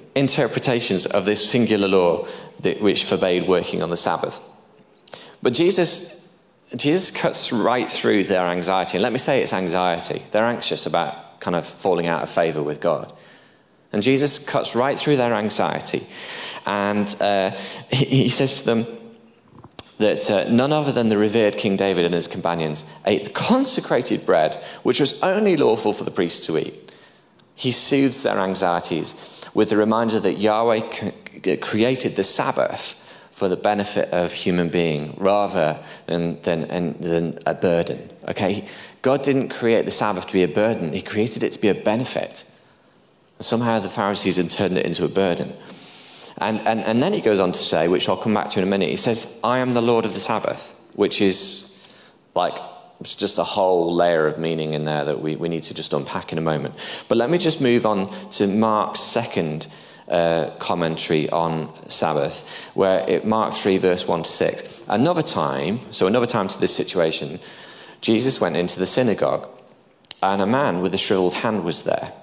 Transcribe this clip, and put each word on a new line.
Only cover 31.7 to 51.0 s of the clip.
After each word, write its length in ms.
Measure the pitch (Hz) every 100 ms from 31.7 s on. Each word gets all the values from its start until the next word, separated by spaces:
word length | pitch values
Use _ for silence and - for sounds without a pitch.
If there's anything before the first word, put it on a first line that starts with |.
| 107 120 131 - -
the 80 |
Sabbath 720 | - - 135 139 - - - - - - -
for 180 | - 98
the 80 | 87
benefit 520 | 104 104 98 101 -
of 200 | 87 87
human 380 | - 101 87 85
being 460 | 87 85 76 76 -
rather 600 | 95 101 101 90 78 78 - - -
than, 340 | 85 85 78
than, 240 | 92 82 -
and, 300 | 90 85 -
than 400 | 85 85 85 - -
a 100 | 80
burden. 560 | 90 85 85 - - - -
Okay? 400 | - 95 101 - - - -
God 220 | 131 135
didn't 260 | 143 135 120
create 360 | - 117 110 -
the 60 |
Sabbath 360 | - 107 92 -
to 60 |
be 100 | 95
a 40 | 90
burden. 460 | 95 110 107 82
He 80 | 95
created 420 | - 107 117 -
it 80 | -
to 60 | -
be 100 | 107
a 40 |
benefit. 720 | 90 - 117 127 - - - - - _ _ _ _ _ _ _ -
And 80 | -
somehow 340 | 117 120 113
the 100 | 95
Pharisees 480 | - 101 95 95 87
had 120 | 85
turned 280 | - 95 90
it 80 | -
into 180 | 82
a 60 | 78
burden. 440 | 98 98 85 - - - - - - - - - -
And, 240 | 101 107 -
and, 140 | 113
and 220 | 101 117
then 80 | 165
he 100 | 208
goes 180 | 113 98
on 120 | 90
to 80 | 85
say, 280 | - 87 82
which 200 | 90 -
I'll 100 | 95
come 160 | 117
back 160 | 107 -
to 100 | 107
in 80 | 95
a 20 |
minute, 200 | 98 80
he 60 | 67
says, 440 | 123 107 - -
"I 160 | 113 127
am 140 | 127
the 80 | 120
Lord 240 | 117 113 110
of 80 |
the 80 | 95
Sabbath," 680 | - 110 - - - - -
which 260 | -